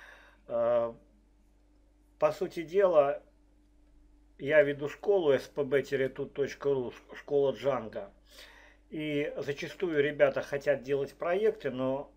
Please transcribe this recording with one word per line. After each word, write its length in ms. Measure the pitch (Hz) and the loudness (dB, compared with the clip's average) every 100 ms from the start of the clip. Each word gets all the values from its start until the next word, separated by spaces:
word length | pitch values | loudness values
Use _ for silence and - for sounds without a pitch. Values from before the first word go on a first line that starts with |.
| - - - _ - | -20 -20 -20 _ -6
Э, 480 | 120 117 120 117 117 - _ _ _ _ _ _ _ _ _ _ _ | 0 2 2 0 -4 -18 _ _ _ _ _ _ _ _ _ _ _
по 120 | 151 | -2
сути 320 | 147 185 170 | -2 -6 -8
дела, 580 | 156 185 190 160 139 147 - _ _ _ _ _ _ _ - _ _ - | -4 2 4 6 4 0 -8 _ _ _ _ _ _ _ -20 _ _ -10
я 240 | 135 151 | 4 6
веду 260 | 143 139 143 | 6 2 -6
школу 440 | - - 202 160 | -4 0 2 4
С 140 | 127 - | 2 2
П 160 | - | -6
Б 200 | 139 139 | 0 0
тире 260 | 135 135 131 | 0 -2 -2
тут 240 | 135 135 | -4 -8
точка 400 | - 131 - 139 | -4 -4 -2 -2
ру, 160 | 139 120 | -2 -2
ш-, 260 | - - - | -10 -18 -18
школа 360 | - 143 139 | -2 0 2
Джанго. 600 | 113 131 127 110 110 98 - _ - - - - _ _ | 0 -2 -2 -4 -10 -12 -16 _ -20 -20 -20 -20 _ _
И 420 | 175 151 147 151 - | -10 -4 -2 -4 -6
зачастую 640 | 143 143 170 - 180 151 | -8 -8 -10 -6 -2 2
ребята 400 | 143 147 143 - | 2 4 4 4
хотят 400 | - 143 143 131 | -4 -2 0 -2
делать 320 | 123 139 139 | 0 -2 -4
проекты, 560 | - 165 185 220 214 143 | -6 -2 0 0 0 -4
но, 420 | 123 131 135 147 | -4 -4 -4 -8